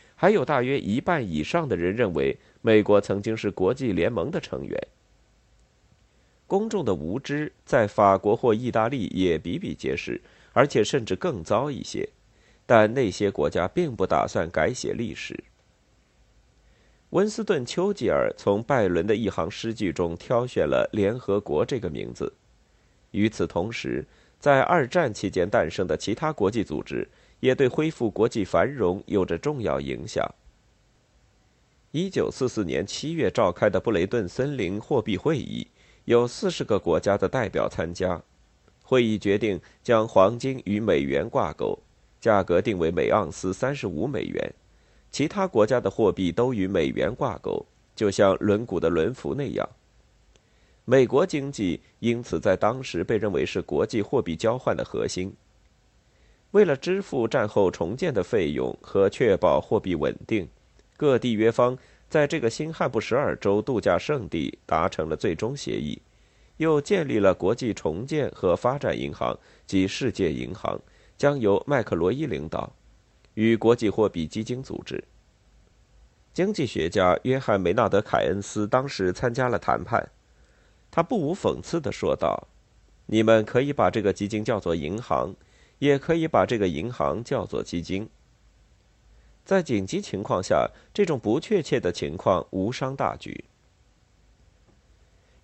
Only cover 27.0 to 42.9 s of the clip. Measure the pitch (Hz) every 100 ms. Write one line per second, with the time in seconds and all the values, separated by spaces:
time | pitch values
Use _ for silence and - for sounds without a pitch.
27 | 50 _ _ _ 127 127 127 - 156 -
28 | 117 - 113 113 92 85 104 143 92 95
29 | - 98 87 85 143 147 95 69 69 62
30 | 113 - - - - _ _ _ _ _
31 | _ _ _ _ _ _ _ _ _ 143
32 | 190 135 85 - 127 113 90 65 98 -
33 | 143 165 104 101 101 - 110 95 117 98
34 | 92 120 90 - 135 139 92 101 - 143
35 | 107 92 143 156 - 57 - _ _ _
36 | - 117 123 - 196 - 120 101 - 85
37 | 101 101 92 131 104 85 50 - 85 87
38 | 92 85 - _ _ _ _ _ _ 131
39 | 117 107 104 101 110 90 - _ - 113
40 | 110 - 95 120 131 131 - 101 110 78
41 | 69 67 104 135 92 - 50 50 _ _
42 | _ _ 117 101 92 87 113 95 82